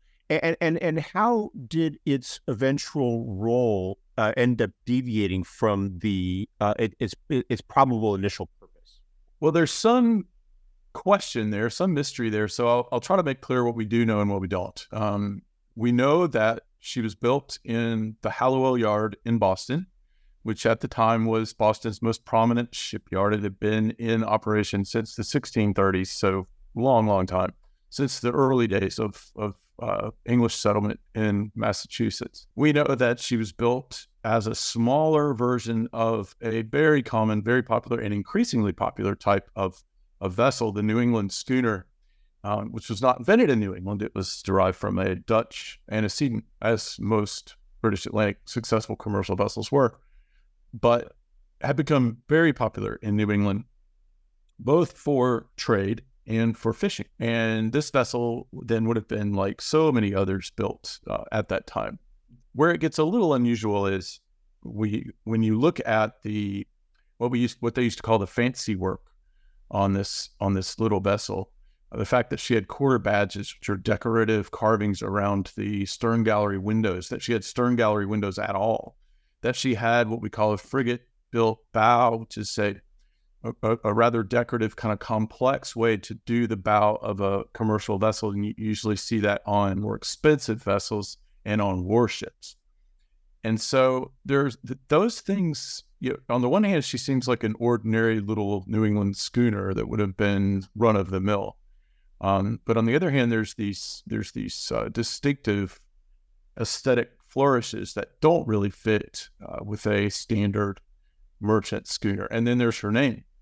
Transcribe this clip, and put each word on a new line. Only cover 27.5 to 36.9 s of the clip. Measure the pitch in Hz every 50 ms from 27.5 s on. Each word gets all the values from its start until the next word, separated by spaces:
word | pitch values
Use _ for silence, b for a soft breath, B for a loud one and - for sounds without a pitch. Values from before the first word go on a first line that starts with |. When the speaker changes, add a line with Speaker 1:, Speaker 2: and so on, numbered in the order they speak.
| - _ _ _ _ _ _ _
Speaker 2:
since | - - 143 131 - -
the | - 123
early | 123 147 135 131 135 123 117 110
days | 95 95 98 92 - -
of, | 113 104 98 - - - -
of, | 110 107 104 98 _ _ _ _ -
uh, | 117 113 98 98 101 107 - _ -
English | - 120 123 117 113 -
settlement | - - 107 101 104 104 104 - - _ _ -
in | 113 107 107 101 101 107 107 -
Massachusetts. | 110 110 110 101 - - - - - 113 110 - - - - - - - _ -
We | - 143 151
know | 147 147 147
that | 139 135 117 127 117 120 120
she | - - 123
was | 113 110 104
built | - - 117 120 123 131 135 - - - - _ _ _
as | - 113 110 113 104
a | 110 110
smaller | - - - - 117 117 120 131 151 156 156 156 151 147 147 135
version | 107 123 123 123 120 110 113 117 113 113 -
of | - 117 113 113 113 110 98 - - -
a | - 113 110 113
very | 113 110 135 143 147 151